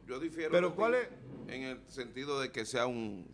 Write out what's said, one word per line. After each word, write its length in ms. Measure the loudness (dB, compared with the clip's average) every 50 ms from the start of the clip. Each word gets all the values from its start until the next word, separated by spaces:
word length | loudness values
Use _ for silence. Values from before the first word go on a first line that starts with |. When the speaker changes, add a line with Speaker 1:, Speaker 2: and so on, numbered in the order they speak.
| -10
Speaker 1:
yo 140 | -8 -6 -4
difiero 320 | -4 -4 -2 -2 0 4
Speaker 2:
Pero 180 | 6 6 6 4
Speaker 1:
de 60 | 4
Speaker 2:
¿cuál 160 | 4 4 4 4
Speaker 1:
ti 40 | 4 2 -2 -6 -14 -14 -12 -12 -10 -8
Speaker 2:
es? 60 | -8 -6
Speaker 1:
en 80 | -6 -4
el 160 | -6 -6 -8 -12
sentido 540 | -12 -8 -8 -8 -6 -6 -6 -4 -2 0 0
de 100 | 0 0
que 140 | 0 -2 -2
sea 220 | 0 2 4 4
un 380 | 4 2 0 -2 -2 -4 -6 -10 -12